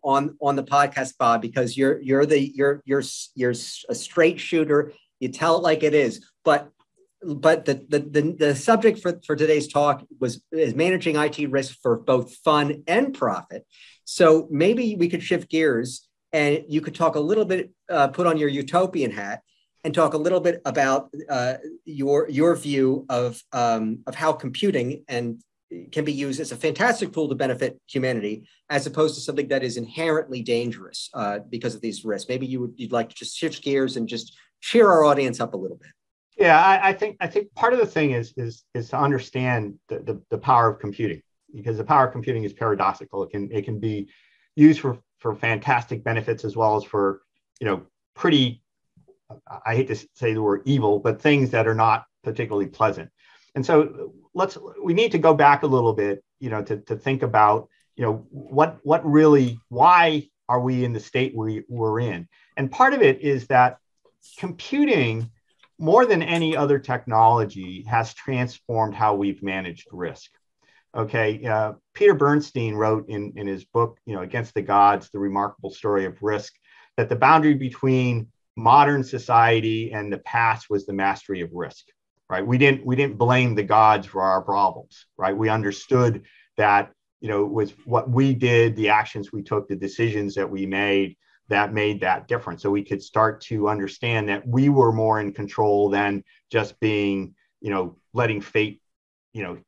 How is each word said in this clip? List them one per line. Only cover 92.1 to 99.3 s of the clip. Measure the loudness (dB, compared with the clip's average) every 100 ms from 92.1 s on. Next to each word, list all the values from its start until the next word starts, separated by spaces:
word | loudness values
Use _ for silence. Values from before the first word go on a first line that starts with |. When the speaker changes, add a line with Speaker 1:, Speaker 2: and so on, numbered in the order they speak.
| -2 -4
Speaker 2:
difference. | -6 -6 -6
So | -2
we | -2
could | -4 -8
start | -4 0 2 0
to | -8 -4 -2
understand | -2 -6 -6 -4 -2 -2
that | -6 -2
we | 0 4
were | 6 4
more | 4 0 0
in | -2
control | -6 -10 -2 2 2 2
than | 2 0 -2 -8 _ _
just | -4 -4 -4
being, | -2 0 0 -2 -6 -14 _ _
you | -6
know, | -4 -4 -8 _
letting | -4 -2 -2
fate, | -4 -2 -2 -6 _ _ _ _ _